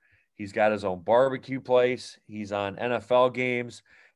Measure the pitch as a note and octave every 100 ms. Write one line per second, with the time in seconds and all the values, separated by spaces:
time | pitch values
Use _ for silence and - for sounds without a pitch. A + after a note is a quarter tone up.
0 | _ _ _ - G2+ A2 G#2+ G#2+ G2 F2+
1 | E2+ A#2+ C3+ C3 B2+ C3 B2+ B2 B2+ A#2+
2 | - - - G#2+ G2+ G2+ G2+ F#2+ A#2+ A#2
3 | G#2+ B2 B2+ A#2+ B2+ B2 A#2+ - _ _
4 | _